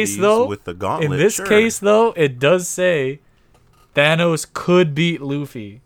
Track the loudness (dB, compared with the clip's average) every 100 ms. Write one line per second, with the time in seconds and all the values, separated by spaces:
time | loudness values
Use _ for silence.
0 | 2 0 2 2 0 -4 -10 -6 -4 -2
1 | -2 0 0 0 0 2 2 0 2 2
2 | 2 0 -2 0 2 2 0 -2 0 0
3 | -2 -8 _ _ _ _ _ _ _ 0
4 | 2 2 2 0 -4 -6 2 4 4 0
5 | -2 -2 -4 -6 -6 -10 -16 -18